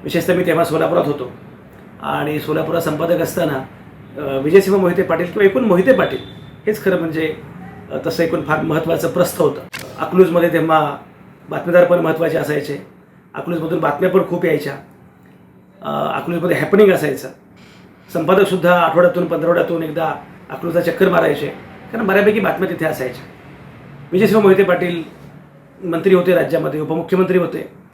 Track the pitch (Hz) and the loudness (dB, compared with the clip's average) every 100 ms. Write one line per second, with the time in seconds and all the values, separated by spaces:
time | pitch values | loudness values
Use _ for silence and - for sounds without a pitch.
0 | 151 170 175 180 170 160 165 156 160 170 | -4 -4 0 0 2 2 2 0 2 2
1 | 147 143 123 - - - - - - - | 0 -4 -6 -12 -20 -20 -20 -20 -20 -12
2 | 143 147 147 151 151 151 - 170 - 147 | -6 -4 -2 -4 -2 -4 -2 -2 -2 -4
3 | 165 170 156 - 165 139 - - - - | 0 0 0 -2 -2 -2 -8 -18 -20 -20
4 | - - 143 135 143 190 190 196 185 170 | -18 -10 -6 -2 4 4 4 2 2 0
5 | 180 160 175 214 196 254 226 180 226 254 | 0 -2 -2 2 2 2 2 2 4 2
6 | 160 127 - - - - - 208 190 175 | 2 -4 -12 -18 -20 -10 -6 -2 -2 -2
7 | 165 160 156 - - - - - - - | -2 -4 -4 -6 -12 -18 -18 -18 -10 -6
8 | 127 147 165 - 143 156 160 151 160 165 | -4 -2 0 0 -2 -2 0 -2 0 -2
9 | - - 175 - 143 - - - - - | -2 0 -2 2 -2 -2 -12 -14 -14 -10
10 | 160 185 185 170 170 160 160 160 151 143 | -2 4 6 6 2 2 2 2 2 -6
11 | - - - - - 156 175 175 175 175 | -14 -20 -20 -20 -10 -8 2 4 6 4
12 | 160 156 165 156 143 147 139 139 - - | 2 0 0 -2 -2 -4 -4 -10 -12 -20
13 | - - _ - 170 170 156 170 151 - | -20 -20 _ -12 -6 -4 -2 -2 -2 0
14 | 185 185 170 175 170 147 143 139 - - | 2 2 0 -2 0 0 -2 -10 -16 -20
15 | - - - - - - - - 147 147 | -20 -20 -20 -20 -20 -20 -20 -14 -8 -4
16 | - 147 170 170 160 - 147 202 208 175 | -2 -4 -4 -4 0 0 2 2 4 2
17 | 147 131 - - - - - - - - | 0 -4 -10 -18 -20 -20 -20 -20 -20 -20
18 | - 175 160 190 196 180 170 175 165 165 | -10 -6 2 2 4 2 2 4 2 4
19 | 175 180 165 160 165 170 - 170 156 151 | 4 2 -2 -2 0 0 0 -2 -4 -4
20 | 160 - - - - - 170 165 165 165 | -4 -6 -12 -20 -16 -10 -4 -2 -2 0
21 | 190 170 160 143 147 - - - - 226 | 2 4 2 0 -6 -10 -18 -20 -12 -4
22 | 208 196 208 220 185 - 180 175 156 - | -2 2 2 2 -2 -2 -4 -2 -4 -4
23 | 127 - - - - - - - - - | -6 -8 -18 -20 -20 -20 -20 -20 -20 -20
24 | - 185 208 214 202 180 170 175 180 170 | -4 2 4 6 6 6 4 2 0 -4
25 | 156 - - - - - - - 185 165 | -8 -16 -20 -20 -20 -20 -20 -12 -6 -2
26 | 196 185 185 175 135 165 156 151 147 160 | 4 4 4 2 2 0 -2 -4 -4 -4
27 | 165 185 185 180 170 - - - - | -2 0 2 2 0 -6 -12 -16 -20